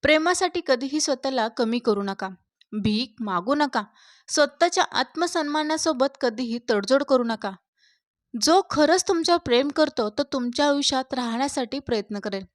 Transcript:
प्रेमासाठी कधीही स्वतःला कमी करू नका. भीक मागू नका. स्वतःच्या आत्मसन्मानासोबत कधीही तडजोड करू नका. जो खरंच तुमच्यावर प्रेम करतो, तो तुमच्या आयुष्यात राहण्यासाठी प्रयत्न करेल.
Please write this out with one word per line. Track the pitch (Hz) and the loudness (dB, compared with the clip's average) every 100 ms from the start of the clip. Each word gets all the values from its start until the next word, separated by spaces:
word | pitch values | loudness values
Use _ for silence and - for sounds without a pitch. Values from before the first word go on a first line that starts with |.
प्रेमासाठी | 285 311 320 359 359 359 - | 4 2 2 0 0 -2 0
कधीही | 247 269 302 | 0 0 -2
स्वतःला | 302 262 269 262 226 | -2 -2 -2 -2 -2
कमी | 233 226 240 | -2 -2 0
करू | 240 202 | 0 0
नका. | 196 190 190 185 _ _ _ 214 | -2 -6 -10 -12 _ _ _ -4
भीक | 208 214 254 - | -2 -2 -4 -8
मागू | 214 180 196 285 | -4 -2 0 0
नका. | 294 240 202 _ _ _ - | 0 -2 -6 _ _ _ -6
स्वतःच्या | - 285 _ 349 359 - | 0 0 _ 0 2 0
आत्मसन्मानासोबत | - 254 - 339 349 294 302 302 311 330 262 269 269 | -2 -4 -2 -2 -2 -2 -2 -2 -2 -2 0 -2 0
कधीही | 247 220 247 233 - | -4 -2 -6 -6 -2
तडजोड | 214 196 269 | -2 2 2
करू | 277 262 | 4 0
नका. | 233 220 202 190 _ _ _ _ _ _ _ 240 | 0 -4 -8 -10 _ _ _ _ _ _ _ -2
जो | 240 349 381 | 4 4 4
खरंच | - 294 359 - | 2 4 4 2
तुमच्यावर | 339 330 339 311 | 0 2 2 2
प्रेम | 240 277 | 2 2
करतो, | 285 302 - 214 | 2 0 2 -2
तो | 214 | -2
तुमच्या | 285 269 247 240 294 | -4 -2 -4 0 2
आयुष्यात | 285 277 262 262 | 2 0 -2 -4
राहण्यासाठी | 262 240 226 277 277 240 277 | -6 -4 -2 -2 -4 -6 -6
प्रयत्न | - 226 208 202 | -4 -4 -4 -8
करेल. | 208 196 190 | -6 -8 -10